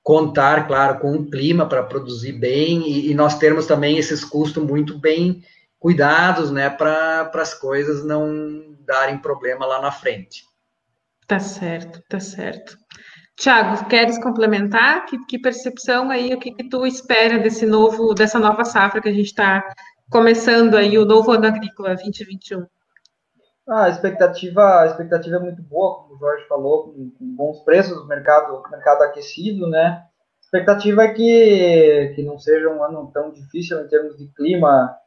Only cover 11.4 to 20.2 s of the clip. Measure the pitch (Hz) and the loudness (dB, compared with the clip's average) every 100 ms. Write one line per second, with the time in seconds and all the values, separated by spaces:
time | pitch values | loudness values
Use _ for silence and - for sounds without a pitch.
11.4 | 196 - 175 165 175 - _ 196 - - | -6 -10 -10 -10 -12 -20 _ -12 -12 -12
12.4 | 180 - - - _ - - - _ _ | -12 -12 -20 -20 _ -20 -20 -20 _ _
13.4 | 277 233 196 202 - 233 233 233 254 226 | 2 2 2 -4 0 2 2 -2 -6 0
14.4 | 220 208 202 220 247 330 - 247 - 247 | 0 0 0 2 2 0 -4 -12 -10 -4
15.4 | 254 233 247 247 - 247 262 254 247 254 | -4 -4 -10 -10 -4 -2 -2 -4 -4 -6
16.4 | 254 240 254 202 262 247 - 226 226 226 | -8 -12 -8 -4 -4 -6 -2 2 2 2
17.4 | 214 226 220 220 220 220 226 208 214 226 | -2 -2 0 4 2 2 -2 2 0 2
18.4 | 214 220 233 220 196 214 214 202 202 - | 2 0 0 0 0 0 -2 -2 -2 0
19.4 | 202 190 190 - - _ _ 233 | 0 0 -4 -16 -20 _ _ 4